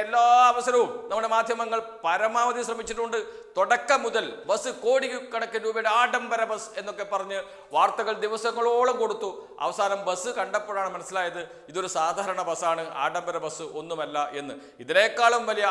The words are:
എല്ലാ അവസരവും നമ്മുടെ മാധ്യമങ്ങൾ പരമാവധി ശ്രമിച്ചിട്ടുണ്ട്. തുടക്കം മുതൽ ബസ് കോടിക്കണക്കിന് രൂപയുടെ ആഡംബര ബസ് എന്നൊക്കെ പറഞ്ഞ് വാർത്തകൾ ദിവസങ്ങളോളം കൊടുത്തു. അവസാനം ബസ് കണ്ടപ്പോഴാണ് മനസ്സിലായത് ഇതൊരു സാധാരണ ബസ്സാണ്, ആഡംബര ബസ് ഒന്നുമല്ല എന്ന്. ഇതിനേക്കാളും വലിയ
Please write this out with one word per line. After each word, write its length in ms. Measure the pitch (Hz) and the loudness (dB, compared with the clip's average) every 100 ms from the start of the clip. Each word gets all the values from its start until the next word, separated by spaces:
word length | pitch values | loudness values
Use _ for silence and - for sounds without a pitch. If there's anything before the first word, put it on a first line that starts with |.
| 214 | 0
എല്ലാ 200 | 240 240 247 247 | 4 6 8 8
അവസരവും 380 | 240 247 247 214 - - | 6 2 4 2 -2 -4
നമ്മുടെ 220 | 208 220 226 | -2 2 2
മാധ്യമങ്ങൾ 460 | 226 233 226 226 226 - 165 | 2 -2 0 -2 -4 -4 0
പരമാവധി 580 | 185 220 233 240 240 226 | 2 2 2 2 0 -4
ശ്രമിച്ചിട്ടുണ്ട്. 500 | 233 220 226 226 226 - - - 180 | -6 -6 -4 -2 -4 -6 -12 -8 -2
തുടക്കം 420 | 196 - - 269 - | 2 2 4 2 2
മുതൽ 200 | - 143 - - | -2 -4 -8 -2
ബസ് 200 | 220 254 - | -2 -2 -4
കോടിക്കണക്കിന് 840 | 220 262 262 247 - 226 226 226 214 | 2 2 2 -6 -6 -6 -4 -4 -2
രൂപയുടെ 240 | 220 220 220 | 0 2 4
ആഡംബര 400 | 240 247 233 226 220 | 4 2 0 -2 -2
ബസ് 180 | 214 - - | -4 -6 -10
എന്നൊക്കെ 260 | 202 202 196 | -8 -8 -4
പറഞ്ഞ് 260 | 196 190 196 - - - 147 | -4 -4 -6 -8 -14 -2 4
വാർത്തകൾ 380 | 202 - 220 208 208 | 4 2 -2 -2 -2
ദിവസങ്ങളോളം 720 | 220 226 220 233 240 254 226 | -2 -2 0 2 4 4 2
കൊടുത്തു. 280 | 220 202 196 - - - 151 | 0 -2 -6 -8 -14 -6 -4
അവസാനം 400 | 180 202 196 185 | 0 0 0 -2
ബസ് 240 | 180 247 233 | -4 -4 -4
കണ്ടപ്പോഴാണ് 500 | 190 208 208 196 190 | -2 -2 -2 -4 -4
മനസ്സിലായത് 500 | 175 165 185 175 175 160 - - | -6 -6 -4 -4 -6 -10 -14 -10
ഇതൊരു 180 | 170 185 175 | -6 -4 0
സാധാരണ 460 | 160 175 196 185 165 | 0 0 -2 -2 -2
ബസ്സാണ്, 360 | 160 175 165 165 135 | 0 0 0 -2 -2
ആഡംബര 340 | 147 165 175 165 | 0 0 -4 -4
ബസ് 220 | 156 151 156 156 | -6 -8 -10 -10
ഒന്നുമല്ല 380 | 160 160 143 147 147 139 | -8 -6 -4 -2 -2 -4
എന്ന്. 140 | 139 117 - - | -8 -12 -14 -16
ഇതിനേക്കാളും 600 | 123 170 220 247 233 240 220 | 2 4 4 4 4 4 0
വലിയ 160 | 214 202 | 0 2